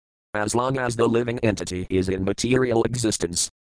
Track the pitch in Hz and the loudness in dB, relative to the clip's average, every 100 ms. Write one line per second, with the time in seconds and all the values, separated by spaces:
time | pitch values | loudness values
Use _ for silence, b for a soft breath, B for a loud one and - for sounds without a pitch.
0 | _ _ _ 104 104 113 127 135 123 117 | _ _ _ -4 -2 0 0 0 -2 2
1 | 117 117 120 120 113 95 87 90 92 95 | 2 2 0 0 0 0 -2 -6 -2 0
2 | 92 95 95 98 117 127 127 113 113 120 | 0 0 -2 -2 2 2 2 2 0 0
3 | 113 - - 87 - _ | 0 0 -2 -2 -4 _